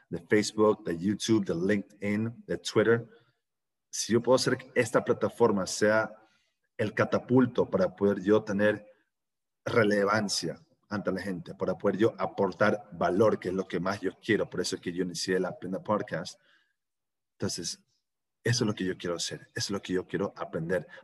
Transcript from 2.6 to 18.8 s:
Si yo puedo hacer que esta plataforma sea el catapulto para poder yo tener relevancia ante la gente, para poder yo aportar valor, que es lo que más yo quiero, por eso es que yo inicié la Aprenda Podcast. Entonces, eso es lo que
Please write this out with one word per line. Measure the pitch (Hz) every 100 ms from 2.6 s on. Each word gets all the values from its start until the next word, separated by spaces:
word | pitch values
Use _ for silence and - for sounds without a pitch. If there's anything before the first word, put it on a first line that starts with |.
| - 110 104 92 - - _ _ _ _ _ _ _
Si | - -
yo | 117
puedo | 117 127
hacer | 127 123
que | -
esta | 123 123 127
plataforma | 127 113 104 - 113 101 90
sea | - 107 110 107 - _ _ _ _ _ -
el | 107
catapulto | - 107 98 - 127 123 101 87
para | 92 90
poder | - 101 98
yo | 92 107
tener | 110 101 104 104 - _ _ _ _ _ _ _ -
relevancia | 120 104 101 101 110 101 - 80 - _ _ -
ante | 101 87
la | 92
gente, | 98 87 82 -
para | 92 -
poder | 101 92
yo | 110 -
aportar | 95 - 98 - 104 - -
valor, | 82 87 92 107 95
que | 92
es |
lo | 92 -
que | 90
más | 90 101
yo | 92 -
quiero, | - 98 85
por | 87
eso | 90 92
es |
que | 92
yo | 87
inicié | 90 82 95 92
la | 90
Aprenda | - 90 92
Podcast. | - 101 - 80 - - _ _ _ _ _ _ _ _ _
Entonces, | - 101 - 82 - _ _ _ _ _ _
eso | 120 120
es | 107
lo |
que | 101